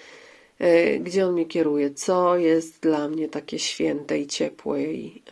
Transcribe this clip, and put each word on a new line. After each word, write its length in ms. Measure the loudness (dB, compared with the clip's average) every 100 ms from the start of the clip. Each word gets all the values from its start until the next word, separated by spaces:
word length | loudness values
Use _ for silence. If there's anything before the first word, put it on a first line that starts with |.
| -20 -20 -20 -20 _ -2
E, 400 | 4 4 4 0
gdzie 280 | -2 0 0
on 60 |
mnie 140 | 0 -2
kieruje? 480 | 0 0 2 0
Co 420 | -2 0 2 4 4
jest 440 | 4 4 0 -2
dla 280 | 0 0 -2
mnie 200 | -4 -6
takie 300 | -6 -8 -6
święte 600 | -6 -2 -2 -2 -4 -4
i 80 | -4
ciepłe 560 | -4 -6 -6 -6 -4
i, 400 | -4 -6 -12 -18 -20